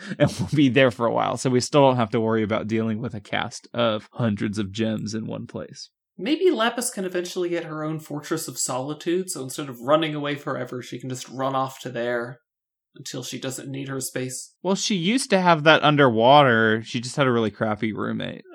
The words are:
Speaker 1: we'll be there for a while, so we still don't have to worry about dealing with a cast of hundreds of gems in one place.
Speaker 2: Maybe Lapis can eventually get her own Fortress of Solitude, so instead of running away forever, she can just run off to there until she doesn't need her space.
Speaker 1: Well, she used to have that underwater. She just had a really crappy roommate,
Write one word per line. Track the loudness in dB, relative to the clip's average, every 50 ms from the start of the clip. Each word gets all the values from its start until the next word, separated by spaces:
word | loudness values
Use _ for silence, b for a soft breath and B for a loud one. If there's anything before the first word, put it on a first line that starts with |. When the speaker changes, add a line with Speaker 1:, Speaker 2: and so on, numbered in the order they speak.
| B B 0 B 2 2 2 -2
Speaker 1:
we'll | -4 -2 2
be | 4 4 4
there | 6 6 4 4
for | 4 2 -2
a | 0 0
while, | 0 0 -2 -2 -2
so | -2 2
we | 2 2
still | 0 2 4 6 6 6
don't | 4 4
have | 0 0
to | 0 0
worry | 0 2 2 0 0
about | 0 -2 -2 -2 -2
dealing | -2 -2 0 -2 -4 -4
with | -6 -8 -8
a | -10
cast | -12 -6 -4 -4 -4 -4 -8 -14 _ -10 -4
of | -2 0 0 0 -2 -6 -10
hundreds | -6 -2 0 0 0 0 -2 -4 -2 -4
of | -6 -6
gems | -4 -4 -2 -2 -2 -4 -6 -6 -8
in | -8 -8 -8
one | -10 -10 -12 -12
place. | -12 -12 -12 -12 -16 -20 -20 -20 _ _ _ _ _
Speaker 2:
Maybe | -10 -4 -4 -2 2 2 2
Lapis | 2 4 0 0 0 -2 -6 -6
can | -6 -6 -8
eventually | -4 -4 -6 -6 -6 -6 -4 -4 -2
get | -2 -4 -6
her | -6 -8 -8 -6
own | -6 -6 -6
Fortress | -8 -10 -10 -10 -6 -6 -6 -6 -6 -8
of | -8 -6
Solitude, | -6 -4 -4 -4 -6 -6 -8 -8 -4 -2 -2 -2 -2 -4
so | -8 -8
instead | -8 -10 -8 -10 -10 -10
of | -10 -8
running | 0 2 4 4 4 2 -4
away | -4 -4 -4 -6
forever, | -6 -6 -6 -6 -6 -6 -8 -8 -12 -12
she | -12 -14 -12
can | -10 -8
just | -10 -10 -10 -12
run | -8 -4 -4 -2 0
off | 0 -2 -2 -6 -10
to | -12 -10
there | -6 -4 -4 -2 -2 -2 -4 -6 -10 -16 _ _ _ _ _ _ _ _ _ _ _
until | -18 -16 -12 -12 -10 -10
she | -10 -10 -8
doesn't | -8 -8 -8 -8 -10 -10
need | -10 -10 -8 -8
her | -8 -8
space. | -8 -8 -6 -6 -8 -6 -8 -12 -14 -16 _ _
Speaker 1:
Well, | -4 -2 -2
she | -2 0 -2 -2
used | 0 0 0 0 0 0 2
to | 0 2
have | 4 4 4 6 8
that | 6 6 8 8
underwater. | 6 6 6 6 6 6 6 6 8 8 10 8 8 6 6 4 4 2 2 -2
She | -4 -6 -6
just | -6 -4 0
had | 0 2
a | 2
really | 4 2 0 0
crappy | 0 -2 -2 -2 -2 -2 -2 -4 -4
roommate, | -4 -4 -4 -4 -6 -6 -8 -10 -12 -16 -16